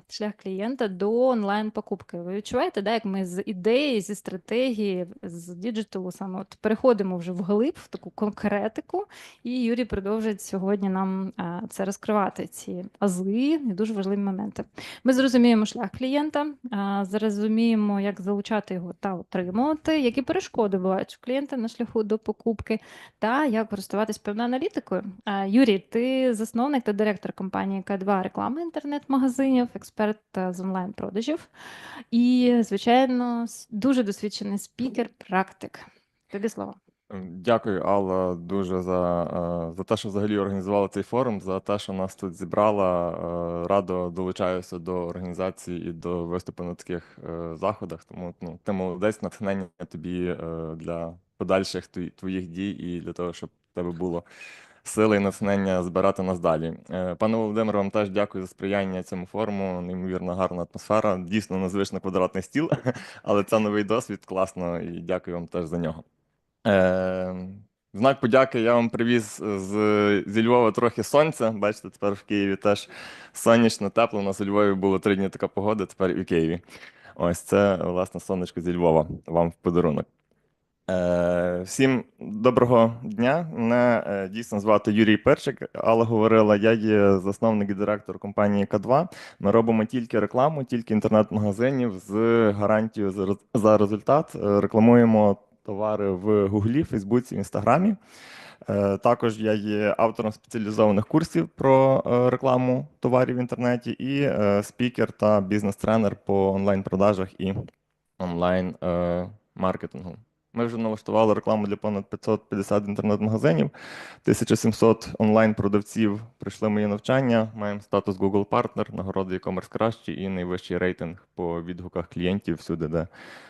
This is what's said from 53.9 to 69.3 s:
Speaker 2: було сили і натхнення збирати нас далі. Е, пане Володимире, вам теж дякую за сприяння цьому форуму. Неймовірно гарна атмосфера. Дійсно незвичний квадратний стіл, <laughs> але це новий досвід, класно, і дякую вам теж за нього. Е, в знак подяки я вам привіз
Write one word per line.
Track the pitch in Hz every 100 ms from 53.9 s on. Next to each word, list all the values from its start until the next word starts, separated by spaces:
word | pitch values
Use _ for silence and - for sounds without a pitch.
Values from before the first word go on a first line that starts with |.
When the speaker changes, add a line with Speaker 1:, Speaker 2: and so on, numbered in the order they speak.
Speaker 2:
було | 82 90 85 - - - - - _ -
сили | 107 110 101
і |
натхнення | 98 - 104 98 98 92
збирати | 90 90 98 98
нас | 95 90
далі. | 85 80 82 78 -
Е, | 92 92 85
пане | 110 113
Володимире, | 110 107 107 101
вам | 98
теж | 107 101
дякую | 95 101 95
за | 92
сприяння | - 98 101 95 92
цьому | 87 92 90
форуму. | 101 110 101 95 90
Неймовірно | 87 90 92 90 90 90
гарна | 90 87 85
атмосфера. | - - 107 107 92
Дійсно | 85 107 - 95
незвичний | 92 98 98 95
квадратний | 95 92 92 -
стіл, | - 139 160 139 127 -
<laughs> | - -
але | - 104
це | 98 110
новий | 107 104
досвід, | 101 110 - 101 -
класно, | 92 95 - 87 87
і | 85 85
дякую | 85 90 - 87
вам | 85
теж | 87 80
за | 85
нього. | 80 78 - _ _ _ _ _ -
Е, | 98 92 92 92 92 92 92 92 101 - _ _
в | 95
знак | 131 135
подяки | 117 131 131 123
я | 113
вам | 120 117
привіз | 113 117 120 107